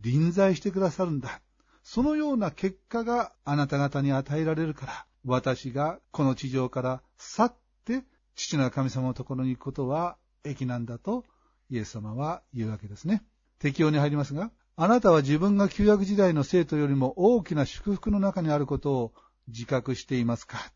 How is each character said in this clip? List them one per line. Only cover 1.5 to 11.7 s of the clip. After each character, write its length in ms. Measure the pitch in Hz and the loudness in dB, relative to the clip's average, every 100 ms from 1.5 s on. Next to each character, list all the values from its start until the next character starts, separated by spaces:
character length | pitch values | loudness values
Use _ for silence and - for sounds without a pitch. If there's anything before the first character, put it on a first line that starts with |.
| _ _ _ - | _ _ _ -8
そ 160 | 226 | -2
の 140 | 277 302 | 0 0
よ 200 | 302 254 | 0 0
う 20 | |
な 120 | 185 | -2
結 300 | - 190 190 _ | -4 -6 -6 _
果 160 | 233 | -4
が 300 | 226 240 - - | -2 -2 -2 -8
あ 140 | - 147 | -2 0
な 100 | 143 | 0
た 100 | 139 | 0
方 220 | 143 143 | 0 0
に 140 | 139 | 0
与 260 | 135 - 147 | 0 0 -2
え 60 | 160 | 0
ら 100 | 156 | 0
れ 100 | 160 | -2
る 80 | |
か 120 | 147 131 | -6 -10
ら、 200 | - - _ 123 | -12 -16 _ -2
私 480 | 127 131 127 131 | 0 0 -2 -4
が 260 | 127 151 175 _ | -4 -2 -4 _
こ 120 | - | 0
の 100 | 139 | 0
地 140 | 123 135 | 0 -2
上 220 | 131 127 | -2 -2
か 120 | 131 | -2
ら 200 | 127 131 - _ | -4 -6 -10 _
去 300 | - - 240 | -8 0 0
っ 80 | - _ _ | -2 _ _
て 220 | - 254 - _ _ - | -6 -6 -6 _ _ -12
父 220 | - 156 | -4 0
な 60 | |
る 80 | 127 | 0
神 180 | - 135 | 0 -2
様 180 | 131 127 | -2 -4
の 60 | |
と 120 | 123 123 | -4 -6
こ 100 | 131 | -4
ろ 80 | |
に 60 | 131 | -4
行 100 | 123 | -4
く 40 | |
こ 100 | 139 | -6
と 160 | 135 127 | -6 -4
は 260 | 151 175 - _ _ 147 | -2 -4 -8 _ _ -12
益 200 | 139 127 | -6 -6
な 120 | 123 | -6
ん 80 | 117 | -6
だ」 100 | 120 | -8
と 280 | - 247 - _ _ _ | -6 -6 -6 _ _ _
イ 100 | - | -8